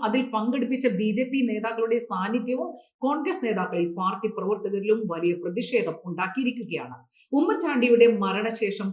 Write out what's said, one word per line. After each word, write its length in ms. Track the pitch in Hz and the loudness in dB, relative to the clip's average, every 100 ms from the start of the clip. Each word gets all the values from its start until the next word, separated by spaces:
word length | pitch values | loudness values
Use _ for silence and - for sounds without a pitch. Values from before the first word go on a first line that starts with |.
| 214 | 0
അതിൽ 140 | 262 - | 0 0
പങ്കെടുപ്പിച്ച 540 | 220 226 269 240 254 262 185 | -2 0 0 0 0 0 2
ബി 100 | 214 214 | 0 0
ജെ 60 | 254 | 0
പി 100 | 269 233 | 0 0
നേതാക്കളുടെ 500 | 214 226 226 226 233 - | 0 -2 -2 0 0 -2
സാന്നിധ്യവും 600 | 190 196 247 247 254 - - - - | -4 -2 -2 -2 -4 -4 -10 -18 -4
കോൺഗ്രസ് 400 | 262 302 302 - | -2 0 -2 -2
നേതാക്കളിൽ 420 | 233 190 180 175 175 175 | -2 -2 -2 -2 -2 -2
പാർട്ടി 300 | 202 214 220 | -4 -2 -4
പ്രവർത്തകരിലും 640 | - 185 208 196 196 208 220 202 | -2 -2 -2 -2 -2 0 0 0
വലിയ 200 | 165 175 175 | 0 0 0
പ്രതിഷേധം 540 | 175 185 190 240 165 160 175 | -4 -4 0 0 0 -6 -8
ഉണ്ടാക്കിയിരിക്കുകയാണ്. 880 | 170 180 262 254 247 170 156 123 123 - _ - 277 | -4 -4 -2 -2 -4 -6 -8 -8 -14 -20 _ -2 2
ഉമ്മൻചാണ്ടിയുടെ 720 | 381 440 330 262 233 233 233 208 | 2 2 0 2 6 8 8 6
മരണശേഷം 640 | 196 190 220 220 202 202 196 | 0 0 -2 0 -2 -2 -4